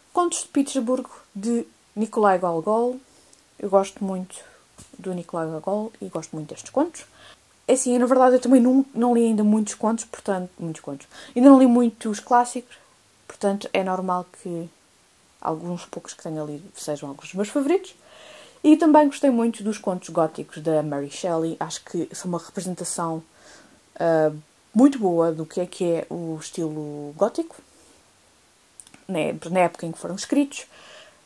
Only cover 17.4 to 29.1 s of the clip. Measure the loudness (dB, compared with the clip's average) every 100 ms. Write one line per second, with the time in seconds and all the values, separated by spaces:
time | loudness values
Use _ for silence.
17.4 | -4 -2 0 -2 -2 -20 _ -20 -20 -20
18.4 | -20 _ 4 6 6 6 6 2 2 2
19.4 | 0 -2 -6 -4 -4 -6 -4 -2 -2 -4
20.4 | -14 -8 -2 -2 -2 -6 -8 -8 -4 -2
21.4 | -4 -6 -10 -10 -10 -8 -8 -8 -8 -8
22.4 | -8 -10 -8 -8 -8 -6 -6 -8 -12 _
23.4 | -20 -20 -20 _ _ -4 0 2 2 -2
24.4 | -16 _ _ 4 4 4 0 2 0 -2
25.4 | -6 -6 -8 -4 -2 -2 -4 -8 -8 -10
26.4 | -10 -8 -6 -6 -10 -12 -12 -4 -2 -2
27.4 | -10 -12 _ _ _ _ _ _ _ _
28.4 | _ _ _ _ -20 -20 -8